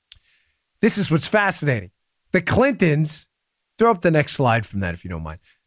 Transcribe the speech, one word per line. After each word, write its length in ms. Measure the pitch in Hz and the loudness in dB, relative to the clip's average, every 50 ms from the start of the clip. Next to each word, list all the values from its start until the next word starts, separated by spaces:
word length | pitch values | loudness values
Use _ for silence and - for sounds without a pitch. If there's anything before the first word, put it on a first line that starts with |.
| _ - - - _ _ _ _ _ _ _ _ _ _ _ _ | _ -20 -20 -20 _ _ _ _ _ _ _ _ _ _ _ _
This 180 | - 226 - 208 | 0 0 0 0
is 100 | 180 - | -2 0
what's 160 | 156 151 - | 0 -2 0
fascinating. 640 | - - 214 202 196 - - 151 143 127 110 92 87 _ _ _ _ _ _ _ _ - | 0 0 0 2 0 -2 -2 -2 -2 -2 -2 -4 -10 _ _ _ _ _ _ _ _ -2
The 80 | 185 | -2
Clintons, 880 | 175 - - - 254 285 247 - 190 165 147 151 160 151 - - - _ _ _ _ _ _ _ _ _ _ - | 0 0 2 2 2 2 2 2 0 2 2 2 0 -2 -4 -10 -18 _ _ _ _ _ _ _ _ _ _ 2
throw 120 | 220 233 | 2 2
up 120 | 226 175 | 2 2
the 100 | - 175 | 2 2
next 220 | 160 151 139 - - | 2 2 2 0 -2
slide 320 | - 139 120 113 117 107 | 0 2 2 2 0 -2
from 160 | - - 98 | -4 -6 -6
that 120 | 95 87 85 | -4 -4 -6
if 120 | - - | -8 -10
you 40 | 90 | -10
don't 140 | 87 80 80 | -10 -8 -8
mind. 160 | 78 80 - _ _ _ _ _ | -10 -12 -14 _ _ _ _ _